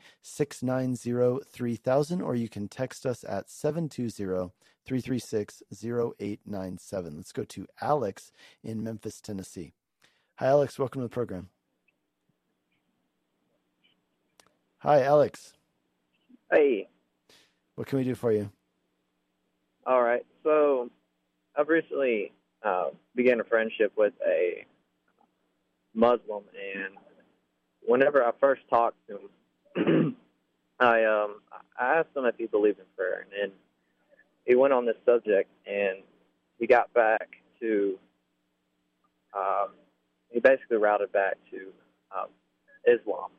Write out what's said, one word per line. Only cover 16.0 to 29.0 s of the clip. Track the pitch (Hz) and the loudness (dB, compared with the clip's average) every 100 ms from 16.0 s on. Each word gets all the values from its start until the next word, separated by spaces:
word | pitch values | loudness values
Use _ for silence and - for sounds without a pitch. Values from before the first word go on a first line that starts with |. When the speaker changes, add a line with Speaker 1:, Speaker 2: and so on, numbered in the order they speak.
| _ _ _ _ - | _ _ _ _ 0
Speaker 2:
Hey. | 165 143 104 - _ _ _ _ _ _ _ _ | 4 4 2 -4 _ _ _ _ _ _ _ _
Speaker 1:
What | - 117 | -14 -6
can | 139 | -4
we | |
do | 127 | -2
for | 120 120 | -2 0
you? | 107 104 - _ _ _ _ _ _ _ _ _ _ _ _ | 0 -2 -12 _ _ _ _ _ _ _ _ _ _ _ _
Speaker 2:
All | - 127 | 0 2
right. | 120 120 - _ | 2 0 -4 _
So | 160 151 147 131 120 - _ _ _ _ _ 143 | 0 2 2 0 -4 -12 _ _ _ _ _ -4
I've | 147 | 0
recently, | 165 156 139 135 110 95 _ _ _ | 0 -2 -2 -2 -2 -4 _ _ _
uh, | 107 92 78 - _ 123 | -4 -2 -4 -8 _ 0
began | 123 117 | 2 2
a | |
friendship | - 113 113 - 107 - | 2 0 0 0 0 2
with | 104 - | 0 0
a | - 82 90 52 - _ _ _ _ _ _ _ _ _ _ _ _ | -2 0 0 -4 -12 _ _ _ _ _ _ _ _ _ _ _ _
Muslim, | 113 117 120 - 104 101 98 98 98 | 2 4 4 -2 -12 -12 -14 -12 -10
and | 98 98 - _ _ _ _ _ _ _ | -12 -14 -20 _ _ _ _ _ _ _
whenever | - 123 139 139 | 0 4 4 4
I | 120 - | 2 4
first | 139 127 - | 2 2 2
talked | 120 117 - | 2 2 -2